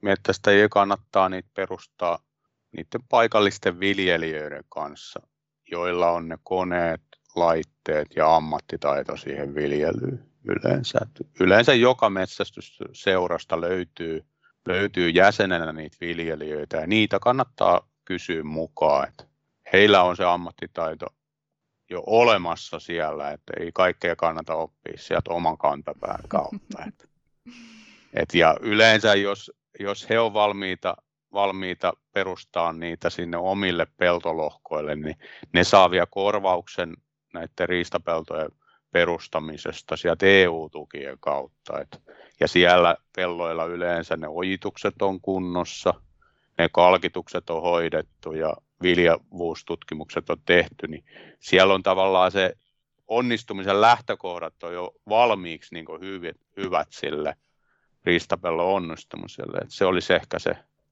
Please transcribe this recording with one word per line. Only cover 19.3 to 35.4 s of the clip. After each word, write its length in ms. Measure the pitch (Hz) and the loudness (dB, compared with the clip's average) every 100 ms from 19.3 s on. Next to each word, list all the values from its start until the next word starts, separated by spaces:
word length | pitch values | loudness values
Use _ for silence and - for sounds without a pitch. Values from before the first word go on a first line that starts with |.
| _ _ _ - | _ _ _ 0
heillä 300 | 95 104 98 | 4 6 6
on 140 | 90 87 | 4 2
se 80 | 90 | 0
ammattitaito 840 | 87 85 - 85 - 82 80 - _ _ _ _ _ _ _ _ | 0 -4 -14 -14 -6 -6 -6 -14 _ _ _ _ _ _ _ _
jo 140 | 92 90 | -12 2
olemassa 760 | 110 120 104 87 82 - 80 | 6 6 4 0 -6 -8 -14
siellä, 520 | - 85 78 76 73 | -8 -6 -4 -4 -8
et 100 | 73 - - | -10 -12 -10
ei 120 | 85 | -10
kaikkea 420 | - 92 85 87 85 | 0 0 2 -4 0
kannata 400 | 82 80 78 80 | -2 -2 -6 -6
oppia 420 | 80 _ - - | -6 _ -18 -16
sieltä 340 | - 85 - | -4 -4 -2
oman 260 | 85 85 80 | -2 -2 0
kantapään 640 | 73 71 73 - - 50 - | -2 -2 -8 -10 -8 -10 -4
kautta. 560 | - - 202 _ - 220 | -4 -4 -12 _ -16 -16
Et, 220 | - _ _ _ _ - - 233 - - _ _ | -18 _ _ _ _ -20 -20 -20 -20 -20 _ _
et 200 | - - | -6 -2
ja 240 | 87 82 - | 4 4 4
yleensä 560 | 113 107 110 110 107 101 | 0 6 6 6 4 2
jos, 360 | 101 101 - - _ _ | 0 -6 -10 -20 _ _
jos 300 | 98 101 - | -8 -8 -2
he 100 | 117 | 0
on 140 | 117 | 0
valmiita, 640 | 104 104 101 95 92 92 90 _ _ _ | 2 0 0 -6 -6 -6 -8 _ _ _
valmiita 600 | 101 101 95 92 87 92 - _ | -2 -2 -2 -8 -4 -4 -4 _
perustaa 640 | 104 95 87 - - 85 | -6 -6 -8 -8 -4 -4
niitä 360 | 82 85 85 - | -4 -10 -6 -6
sinne 280 | - 85 85 | -6 -8 -4
omille 500 | 92 98 98 87 80 _ | -4 -2 -2 -2 -4 _
peltolohkoille, 1000 | 87 87 85 80 78 - - 78 76 76 | 0 0 -2 -4 -6 -8 -8 -8 -6 -8
niin 200 | 76 76 - - | -8 -12 -18 -20